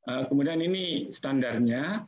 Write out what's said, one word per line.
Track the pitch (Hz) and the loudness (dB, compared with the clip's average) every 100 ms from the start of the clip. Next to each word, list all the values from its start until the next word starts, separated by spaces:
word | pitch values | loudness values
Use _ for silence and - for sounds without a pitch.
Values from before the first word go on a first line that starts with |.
| - | -4
eh, | 127 131 | -4 2
kemudian | 139 143 165 | 2 4 2
ini | 170 190 180 156 - | 0 0 -2 -4 -6
standarnya. | - 143 135 123 113 120 120 156 214 | -8 -2 0 0 2 2 2 -2 -4